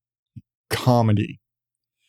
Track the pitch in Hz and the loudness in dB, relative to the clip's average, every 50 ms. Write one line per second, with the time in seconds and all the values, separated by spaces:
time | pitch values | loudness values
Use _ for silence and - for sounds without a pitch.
0 | _ _ _ _ _ _ _ - - _ _ _ _ - - - - 131 123 120 | _ _ _ _ _ _ _ -20 -20 _ _ _ _ -8 -8 -4 0 2 2 2
1 | 113 110 104 101 - - - - _ _ _ _ _ _ _ _ _ _ _ _ | 4 2 0 0 -2 -4 -8 -18 _ _ _ _ _ _ _ _ _ _ _ _
2 | _ | _